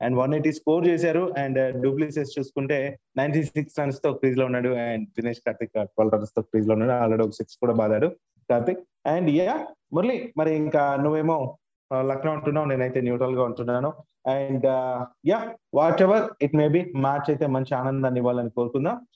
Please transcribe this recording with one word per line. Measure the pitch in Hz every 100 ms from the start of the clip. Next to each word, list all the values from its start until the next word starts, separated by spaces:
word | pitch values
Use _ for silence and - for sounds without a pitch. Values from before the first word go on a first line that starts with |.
And | 120 127
వన్ | 131
ఎయిటీ | 151 151
స్కోర్ | 151 - 165 175
చేశారు. | 170 170 160 180 139 139
And, | 131
ఆ, | 131
డూప్లెసిస్ | 123 131 139 151 147 135 -
చూసుకుంటే | 135 - 139 147 139 - _ 131
నైంటీ | 143 151
సిక్స్ | 147 156 151 -
రన్స్ | 143 135
తో | 151
క్రీజ్ | 135 135 127
లో | 131
ఉన్నాడు. | 123 123
And | 123 117 113
దినేష్ | 104 - 117 117
కార్తిక్ | - 110 113
ట్వెల్వ్ | 110 101 - 110
రన్స్ | 107 107
తో | -
క్రీజ్ | 110 110 107
లో |
ఉన్నాడు. | 107 120 123
Already | 113 110 110
ఒక |
సిక్స్ | - 113 -
కూడా | 120
బాదాడు | 113 107 107 160 - _ _ -
కార్తిక్. | 120 120 190 - _ -
And | 165 165
యా, | 147 185 311 - - -
మురళి, | 151 233 247 - 151
మరి | 156 156
ఇంకా | 151 151 143 139
నువ్వేమో, | 147 156 156 160 127 - _ _ -
ఆ, | 131
లక్నో | 135 135 156
అంటున్నావు, | 147 143 151 147
నేనైతే | 131 127 127
న్యూట్రల్ | 123 123 131
గా | 127
ఉంటున్నాను. | 123 113 120 123 143 - - _ 131
And, | 135 139 131 131
ఆ, | 131 127 123 123 _ 143
యా, | 220 214 - - 143
whatever | 160 175 190 214 220 -
it | 143 151
may | 151
be, | 165 180 139
మ్యాచ్ | 135 143 151
అయితే | 139 147
మంచి | 131 131
ఆనందాన్ని | 131 131 135 131 123
ఇవ్వాలని | 123 123 117
కోరుకుందాం. | 123 120 135 160 240 -